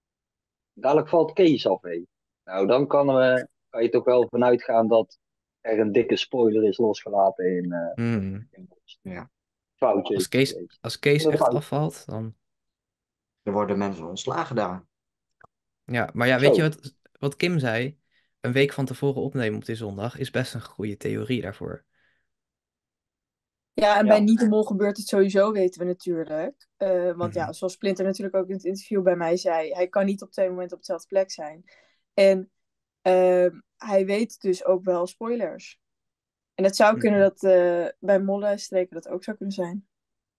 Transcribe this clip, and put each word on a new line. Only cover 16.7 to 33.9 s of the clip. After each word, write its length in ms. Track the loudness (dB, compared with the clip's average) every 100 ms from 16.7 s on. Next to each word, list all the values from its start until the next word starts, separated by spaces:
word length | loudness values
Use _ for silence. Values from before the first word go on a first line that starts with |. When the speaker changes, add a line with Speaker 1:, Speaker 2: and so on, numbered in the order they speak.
| -2 -16 _ _ -8
Speaker 2:
wat 180 | -6 -2
Kim 240 | -2 0
zei, 400 | 0 -2 -4 -8 _ _ _ _
een 120 | -2
week 220 | 0 0
van 120 | 0 -6
tevoren 360 | -4 -4 -2
opnemen 380 | -4 -4 -4 -4
op 60 | -8
die 100 | -8
zondag 420 | -8 -8 -8 -8
is 140 | -6
best 220 | -4 -4
een 80 | -8
goede 360 | -14 -10 -8 -6
theorie 440 | -6 -6 -4 -6
daarvoor. 440 | -6 -10 -12 -12 _ _ _ _ _ _ _ _ _ _ _ _ _ _ _ _ _ _ _
Speaker 4:
Ja, 240 | 0 2 4
en 80 | 4
Speaker 1:
Ja. 60 |
Speaker 4:
bij 100 | 4
Niet 180 | 6 4
de 80 | 4
Mol 160 | 2
gebeurt 340 | 0 0 -2 -4
het 100 | -2
sowieso, 440 | 2 2 2 2
weten 280 | 2 -2 -2
we 60 | -8
natuurlijk. 800 | -6 -6 -6 -6 -6 -8 -10 _ -6
Eh, 340 | -2 0 -2 -4
want 180 | -6
ja, 100 | -4
Speaker 2:
Mhm. 100 | -6
Speaker 4:
zoals 200 | -6 -8
Splinter 320 | -4 -4 -2 -4
natuurlijk 300 | -4 -4 -4
ook 120 | -4
in 60 | -6
het 80 |
interview 400 | -6 -8 -4 0
bij 120 | 2 0
mij 220 | 0 0
zei, 360 | 0 -2 -2
hij 140 | -4 -2
kan 180 | 0 -2
niet 160 | -4
op 100 | -8
twee 180 | -4 -4
momenten 240 | -4 -10 -12
op 20 |
dezelfde 240 | -10 -10 -2
plek 240 | -2 -2
zijn. 320 | -6 -14 -16 _ _ _ _ _
En, 380 | 4 4 4 -2 _ _ _ _ _
ehm, 580 | 2 4 4 4 2 0 _ _
hij 280 | -2